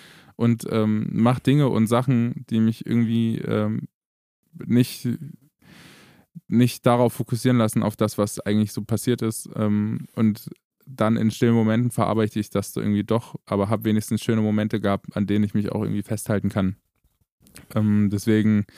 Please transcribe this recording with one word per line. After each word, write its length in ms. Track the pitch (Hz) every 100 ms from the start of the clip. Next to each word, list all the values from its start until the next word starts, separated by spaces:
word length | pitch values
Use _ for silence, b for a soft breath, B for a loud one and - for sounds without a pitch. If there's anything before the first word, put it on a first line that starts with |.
| B B B -
und, 320 | 117 113 -
ähm, 380 | 110 107 107 -
mach 280 | 110 117 123
Dinge 300 | 127 147 135
und 180 | 113 110
Sachen, 580 | 120 127 120 120 - -
die 100 | 113
mich 260 | 110 113 113
irgendwie, 520 | 117 113 113 113 -
ähm, 480 | 110 107 107 113 - _ _ _ _ _ _ - -
nicht, 420 | 120 123 - 123 113 147 - _ _ B B B B B B B - -
nicht 380 | 113 123 - 127
darauf 280 | 120 120
fokussieren 440 | - - 120 127 123
lassen, 260 | 110 113
auf 120 | 107 -
das, 220 | 107 -
was 220 | 104 -
eigentlich 320 | 101 107 104
so 80 | -
passiert 380 | 101 107 127 117
ist. 280 | 113 - - 110
Ähm, 520 | 107 104 107 117 - -
und 340 | 110 104 - - _ _ -
dann 320 | 131 107 113
in 140 | 110
stillen 240 | - 120 117
Momenten 360 | 110 113 123
verarbeite 480 | - 95 110 107 107
ich 100 | -
das 240 | 101 -
so 60 | 113
irgendwie 220 | 107 104
doch, 320 | 101 113 - - -
aber 240 | 101 98
hab 140 | 110
wenigstens 380 | 113 107 - 110
schöne 180 | - 113
Momente 380 | 107 104 107 107
gehabt, 360 | 101 98 - 104
an 100 | 98
denen 160 | 104
ich 100 | 104
mich 180 | 107 101
auch 100 | 104
irgendwie 220 | 107 104
festhalten 460 | - 107 - 101 101
kann. 260 | 107 95 - _ _ _ _ _ _ _ - - 110
Ähm, 340 | 107 104 101
deswegen 540 | 101 110 107 107 104 101